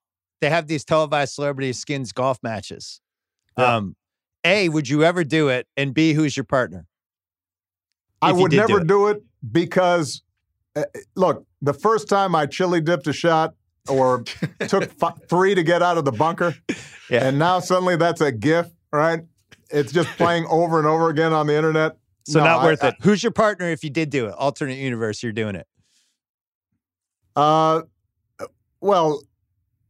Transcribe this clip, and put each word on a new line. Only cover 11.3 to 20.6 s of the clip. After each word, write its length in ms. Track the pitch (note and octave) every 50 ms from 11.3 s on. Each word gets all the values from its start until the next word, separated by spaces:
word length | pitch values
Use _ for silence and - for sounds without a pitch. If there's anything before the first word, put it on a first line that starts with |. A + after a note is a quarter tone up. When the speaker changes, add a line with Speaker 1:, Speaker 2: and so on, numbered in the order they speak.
| C#3 - - _ _ -
Speaker 2:
the 120 | C#3+ C#3 -
first 340 | - - G#3 A3+ G#3 G#3+ -
time 240 | G#3 G3 G3 F#3+ E3+
I 100 | D#3+ D3+ C#3
chili 340 | - - F#3 F3+ F3 F3
dipped 240 | D#3 D#3 F3 E3+ - D#3
a 60 | C3+
shot 400 | - - E3+ E3 D#3+ D#3+ D#3+ - _ _ _ _ _ _ -
or 360 | C#3 C3 C3 B2+ B2+ B2 A#2 - - - -
Speaker 3:
<laughs> 240 | - - - - -
Speaker 2:
took 240 | - G3 F#3+ -
fi-, 220 | - - - E3 - - - -
three 240 | E3+ F3 F#3 F#3+ G3+
to 60 | F#3 E3
get 180 | D3+ F3 E3+ F3
out 140 | F3+ F3 E3+
of 60 | D3+
the 60 | C#3
bunker, 440 | A#2 G#2 D#3 D#3+ E3 - F3 F3 D#3 - _ - B3 - - - - - - -
Speaker 1:
Yeah. 180 | B2 A#2 B2+ C3
Speaker 2:
and 100 | C3+ C#3
now 220 | D#3+ F3 F#3 F3+
suddenly 360 | F3 - F3+ F3+ F#3 F3+ F3+ D#3
that's 240 | E3+ E3+ E3 E3+
a 100 | E3 C#3+
gif, 360 | B2+ A2 G#2+ D3 D#3+ E3+ E3+ E3 - _ _ _
right? 300 | - D3 D3+ E3 E3 E3 E3 - _ _ _ _ _ _ _ -
It's 220 | - D3 C#3+ -
just 180 | C3+ F3 G3+ - - -
playing 280 | E3+ E3+ E3+ E3+ E3
Speaker 1:
<laughs> 40 | -
Speaker 2:
over 280 | E3 D#3+